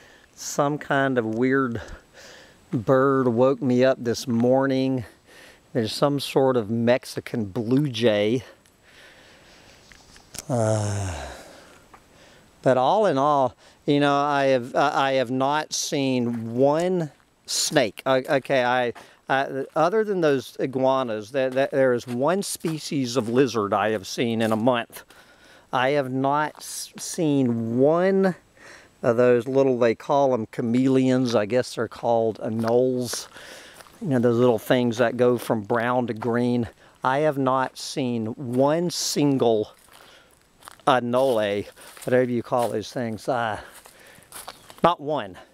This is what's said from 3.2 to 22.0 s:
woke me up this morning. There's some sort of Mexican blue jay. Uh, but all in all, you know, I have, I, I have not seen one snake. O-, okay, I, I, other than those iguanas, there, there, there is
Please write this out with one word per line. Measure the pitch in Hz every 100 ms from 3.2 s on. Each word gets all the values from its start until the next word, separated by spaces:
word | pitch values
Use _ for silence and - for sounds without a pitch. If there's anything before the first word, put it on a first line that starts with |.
| 123
woke | 117 131 139
me | 131 123
up | 131 131
this | 120 110 -
morning. | 117 123 131 135 131 131 131 104 - _ - - - _
There's | 131 110
some | - 143 143
sort | - 147 135 123
of | 101
Mexican | 117 117 127 - - - 123
blue | 101 92 110 131 151
jay. | 110 117 104 107 127 - - _ _ _ - - - - - - - - - - - - - - - -
Uh, | 123 110 110 104 101 98 82 - - - - - - _ - _ - - - _ _
but | 139 127
all | 131 196
in | 202 135
all, | 147 143 127 - - _
you | - 143
know, | 143
I | 143 147 139
have, | 139 131 123
I, | 170 143 - 135
I |
have | 135 120
not | 131 135 151 156
seen | - - 151 135 127 117 120 113
one | 117 139 156 180 185 156 - _ _
snake. | - - - 156 110 - 135
O-, | 131 127 139
okay, | - 135
I, | 123 127 123 - - _ -
I, | 135 139 135 - 160
other | 165 220
than | 214 190
those | 156 139 - -
iguanas, | 147 131 131 135 123 107 104
there, | 135 131
there, | 127 139
there | 143 131
is | 120